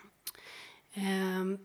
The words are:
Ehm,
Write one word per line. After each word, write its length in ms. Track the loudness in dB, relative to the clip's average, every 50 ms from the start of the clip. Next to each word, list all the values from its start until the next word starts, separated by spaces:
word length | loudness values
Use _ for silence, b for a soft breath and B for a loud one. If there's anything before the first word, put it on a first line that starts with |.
| -20 -20 _ _ _ -14 B B B B B B B B B B B _ -4
Ehm, 680 | 0 2 2 4 4 2 2 2 2 2 2 0 -2 -4